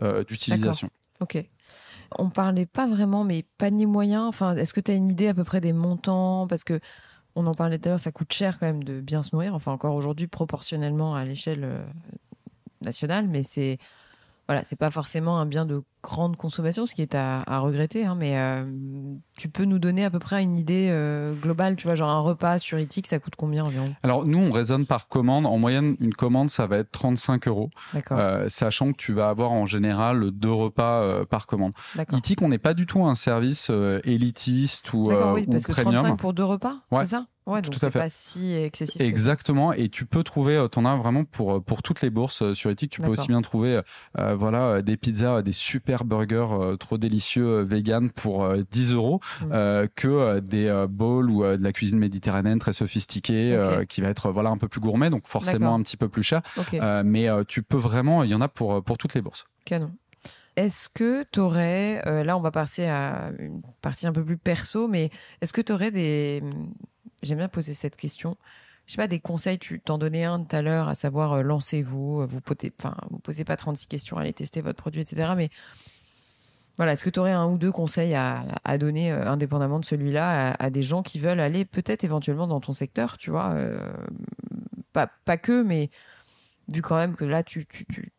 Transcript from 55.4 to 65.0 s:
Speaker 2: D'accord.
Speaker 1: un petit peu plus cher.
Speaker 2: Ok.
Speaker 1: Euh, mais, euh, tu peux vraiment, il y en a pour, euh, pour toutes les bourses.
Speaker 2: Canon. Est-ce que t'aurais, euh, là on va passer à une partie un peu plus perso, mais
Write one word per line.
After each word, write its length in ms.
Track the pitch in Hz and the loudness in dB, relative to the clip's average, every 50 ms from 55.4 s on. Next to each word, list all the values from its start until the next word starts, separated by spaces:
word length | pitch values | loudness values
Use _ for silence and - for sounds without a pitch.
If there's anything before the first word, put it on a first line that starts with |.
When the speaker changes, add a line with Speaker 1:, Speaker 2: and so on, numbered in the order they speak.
| 101 180 180 110 | 0 0 2 2
Speaker 2:
D'accord. 140 | 113 113 113 | 2 2 2
Speaker 1:
un 60 | 113 107 | 2 0
petit 140 | - - | -2 -2
peu 100 | 104 117 104 | -2 -2 -2
plus 140 | - 110 101 | 0 0 0
cher. 180 | - 156 165 - - - | 2 2 0 0 -4 -6
Speaker 2:
Ok. 200 | - 180 - 175 | -6 -6 -4 -2
Speaker 1:
Euh, 260 | 160 113 107 104 101 101 | 0 0 2 2 2 4
mais, 260 | 104 107 110 117 113 | 4 4 4 4 4
euh, 140 | 107 104 101 | 2 2 0
tu 160 | - - 120 107 | -2 -4 -6 -2
peux 140 | - 147 | 0 0
vraiment, 440 | 139 117 120 110 127 127 147 165 170 139 | 2 2 2 2 2 4 4 4 4 4
il 60 | 107 | 4
y 60 | 104 | 4
en 60 | 110 | 2
a 60 | 131 | 2
pour, 260 | 147 - - 120 104 101 | 0 0 -2 -2 0 0
euh, 60 | 101 | 0
pour 180 | 95 - 117 - | 0 0 -2 -2
toutes 160 | - 135 - | -2 -2 -2
les 60 | 131 | -2
bourses. 240 | 98 - - - - _ _ _ - | -4 -4 -10 -14 -20 _ _ _ -8
Speaker 2:
Canon. 260 | - 175 165 156 151 175 - _ _ _ _ - - - - _ _ - | -6 -4 -4 -4 -6 -10 -14 _ _ _ _ -20 -20 -20 -20 _ _ -2
Est-ce 320 | - 196 208 - - - - | 0 0 0 0 -2 -6 -6
que 340 | - - 226 233 254 277 285 | -2 0 0 0 0 0 -2
t'aurais, 800 | - - 208 190 180 165 175 170 170 180 190 202 214 214 - - | -2 0 2 2 2 4 2 2 2 2 0 0 0 -2 -2 -2
euh, 180 | - 156 151 151 | -2 0 0 0
là 140 | 160 180 | 0 0
on 40 | 180 | 0
va 100 | 165 160 | 0 0
passer 340 | 156 160 151 143 - - 175 | 0 -2 -2 -2 -2 -2 -2
à 460 | 165 151 143 139 139 131 127 - - - - | 0 0 0 -2 -2 -4 -6 -6 -8 -10 -10
une 220 | - 147 160 170 - 123 120 - | -10 -10 -10 -12 -12 -16 -16 -8
partie 240 | - 143 135 - - | -8 -6 -6 -4 -2
un 60 | 170 | -2
peu 120 | 160 160 160 | 0 0 -2
plus 140 | 156 170 | -2 -4
perso, 500 | 165 - 185 170 - - - - 214 233 | -2 0 -2 -2 -2 -2 -4 -4 -2 -2
mais 220 | 233 202 170 | 0 0 0